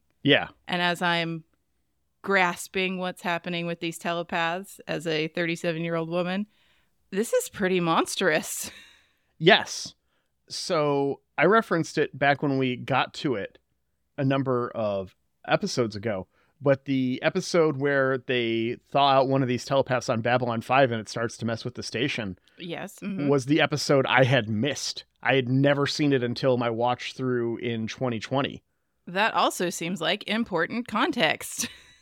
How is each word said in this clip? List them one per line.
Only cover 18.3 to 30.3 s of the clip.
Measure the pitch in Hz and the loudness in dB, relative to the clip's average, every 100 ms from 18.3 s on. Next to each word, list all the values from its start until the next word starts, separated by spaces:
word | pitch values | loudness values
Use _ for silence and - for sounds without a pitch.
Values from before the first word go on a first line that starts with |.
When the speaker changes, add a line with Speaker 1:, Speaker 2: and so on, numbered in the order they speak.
| 123 117 113 113 - _ | 0 2 0 -2 -4 _
Speaker 1:
thaw | 143 139 | 4 6
out | 135 135 | 6 4
one | 135 | 2
of | 127 | 2
these | 123 | -2
telepaths | - 139 - 123 123 | 0 0 2 0 0
on | 113 | 0
Babylon | 117 120 120 113 | 2 2 2 -2
Five | 110 131 131 | 2 4 4
and | 113 | 2
it | 104 | -6
starts | 120 117 - | -4 -4 -4
to | 113 | -4
mess | 113 | -4
with | 123 113 | -6 -10
the | |
station | - 117 143 - 101 90 _ - | -8 -4 -2 -2 -6 -10 _ -16
Speaker 2:
Yes. | 175 160 196 - | -12 -10 -12 -12
Mm-hmm. | 196 190 143 | -10 -4 2
Speaker 1:
was | 143 135 | 2 2
the | 151 | 2
episode | 147 147 - 139 127 | 2 0 2 2 4
I | 120 127 | 6 6
had | 135 107 | 4 2
missed. | 107 139 123 - - - _ | 0 -2 -4 -8 -10 -16 _
I | - 135 | 0 2
had | 120 | 2
never | 131 139 139 139 | 4 4 4 0
seen | - 147 | 0 2
it | 135 | 2
until | 120 120 139 123 | 0 0 0 2
my | 120 | 0
watch | 113 120 123 - | 0 0 -2 -6
through | - 131 120 117 113 | -6 -2 0 -2 -2
in | 120 117 110 | -4 -4 -6
twenty | - 127 113 | -4 -4 -4
twenty. | - 131 104 - - _ _ _ - | -2 -2 -2 -6 -18 _ _ _ -8
Speaker 2:
That | 185 220 - | -2 0 2
also | 247 - 175 | 0 0 -4
seems | - 170 180 | -4 -6 -4
like | 160 202 | -2 -2
important | - | -2